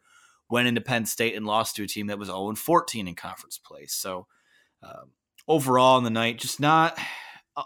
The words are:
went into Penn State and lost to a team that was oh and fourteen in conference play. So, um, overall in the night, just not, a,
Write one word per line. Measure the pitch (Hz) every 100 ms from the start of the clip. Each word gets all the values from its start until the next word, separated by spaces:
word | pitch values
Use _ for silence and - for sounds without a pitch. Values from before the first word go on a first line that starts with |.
| _ _ _ _ _
went | 117 123
into | 117
Penn | - 123 107
State | - 117 107
and | 107
lost | 107 110 -
to |
a | 101
team | - 104
that | 101
was | 101
oh | 92 98
and | 110
fourteen | - 170 170 117 92
in |
conference | 85 90 - - -
play. | - 76 71
So, | - 101 92 - _ _ _ _ _
um, | - - 65 _ _ _ -
overall | 156 135 127 127 127
in |
the | 120
night, | 113 117 113
just | - -
not, | 147 160 165 - - - - - _
a, | -